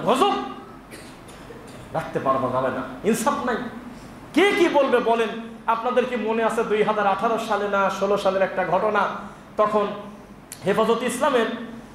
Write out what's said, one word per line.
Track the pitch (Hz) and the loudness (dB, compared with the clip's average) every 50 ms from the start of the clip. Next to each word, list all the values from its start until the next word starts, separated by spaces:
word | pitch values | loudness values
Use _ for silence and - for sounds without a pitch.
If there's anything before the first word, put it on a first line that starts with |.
| 151 | 0
গজব | 180 247 262 392 403 370 403 - - - - - - - - - - - - - - - - - - - - - - - - - - - - - - 113 | 2 2 4 4 2 2 0 -4 -6 -10 -12 -14 -16 -18 -20 -18 -18 -18 -18 -16 -18 -18 -18 -18 -18 -18 -18 -18 -18 -18 -16 -18 -18 -18 -18 -12 -8 -6
রাখতে | - - - - 131 | -6 -6 -4 -4 -2
পারবো, | 123 135 131 131 131 123 123 | 0 0 2 2 0 0 0
যাবে | 131 135 | 0 0
না, | 127 110 127 - - - - - | -2 -2 -4 -6 -8 -10 -4 -2
ইনসাফ | 202 226 - - 294 294 - 240 | 0 0 2 0 0 -2 0 -2
নাই। | 254 226 196 - - - - - - - - - - - - - - - | -2 -2 -4 -6 -8 -10 -12 -14 -14 -16 -16 -16 -18 -18 -18 -16 -2 2
কে | 311 381 - | 4 4 4
কি | - - 339 302 | 4 4 4 4
বলবে | - 285 269 247 240 247 | 6 4 4 6 4 4
বলেন? | 185 220 233 233 226 214 226 226 - - - - - | 4 2 2 2 2 0 -4 -6 -10 -12 -14 -4 -2
আপনাদের | - 226 233 240 247 240 247 233 | 0 0 0 0 0 2 2 0
কি | 247 247 | 0 -2
মনে | 220 208 220 220 226 226 | -2 -2 0 0 2 2
আছে | 214 214 233 220 | 2 2 0 0
দুই | 175 208 214 208 | 2 2 2 2
হাজার | 208 214 208 196 | 2 2 2 2
আঠারো | 196 190 - 220 233 226 - - | 2 2 2 2 0 0 0 0
সালে | 220 208 196 208 | 0 0 0 0
না | 202 196 196 196 185 | 2 2 2 2 2
ষোলো | 190 - 196 196 202 | 2 0 2 2 2
সালের | 196 - 190 190 190 | 2 2 2 2 2
একটা | 190 180 - 190 180 | 2 2 2 0 0
ঘটনা? | 165 165 196 214 214 208 202 185 - - - - - - - - - - | 2 2 2 2 2 2 2 2 0 -2 -6 -10 -14 -16 -18 -20 -4 0
তখন | - 214 214 208 214 202 202 - - - - - - - - - - - - - - - | 2 2 4 4 2 0 0 -4 -8 -10 -14 -16 -18 -18 -20 -20 -20 -18 -18 -16 -4 -2
হেফাজত | 185 202 226 220 220 226 233 254 | 0 2 4 4 4 2 2 0
ইসলামের | 240 - - 294 294 262 233 220 - - - - - - - - - | -2 0 0 2 2 4 2 2 0 -2 -6 -10 -12 -14 -14 -16 -6